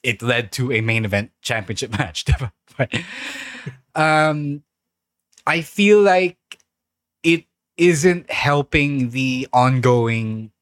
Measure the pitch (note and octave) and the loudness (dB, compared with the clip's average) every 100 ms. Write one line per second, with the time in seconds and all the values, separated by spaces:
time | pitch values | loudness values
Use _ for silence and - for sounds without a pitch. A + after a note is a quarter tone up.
0 | B2+ A2 A#2+ A#2+ A2 - B2 A2+ A2+ A2+ | -4 -4 -2 -2 -4 -6 -4 -2 -2 -2
1 | G#2+ G2+ A2 _ - A2+ F#2 G#2 A#2+ G#2 | 0 -2 -4 _ -6 -6 -6 -10 -8 -6
2 | A2 - - - A#2+ _ _ - B2 - | -6 -6 -2 -2 -2 _ _ -6 -4 -4
3 | - - - - - - - - _ D#3+ | -10 -14 -14 -14 -16 -16 -18 -20 _ -2
4 | D#3 D#3 D#3 D3+ D3 D3 _ _ _ _ | 2 2 2 0 -4 -8 _ _ _ _
5 | _ _ _ _ - E3 D#3 - G3+ G#3 | _ _ _ _ -2 -2 -4 2 6 6
6 | G3+ F#3 F#3 - _ - _ _ _ _ | 6 4 0 -6 _ -20 _ _ _ _
7 | _ _ E3 E3 _ _ _ - F3 D#3+ | _ _ 0 0 _ _ _ 2 2 4
8 | F3+ F3 - - D3 D3 C#3 D#3 C#3+ C#3 | 2 0 -4 -2 0 0 0 0 0 0
9 | B2 B2+ C3 B2+ C3 B2+ B2+ C3 B2+ A#2+ | -2 -2 -2 -4 0 2 4 4 4 4
10 | A#2 A2+ A2 A2 A2 _ | 2 -2 -4 -8 -10 _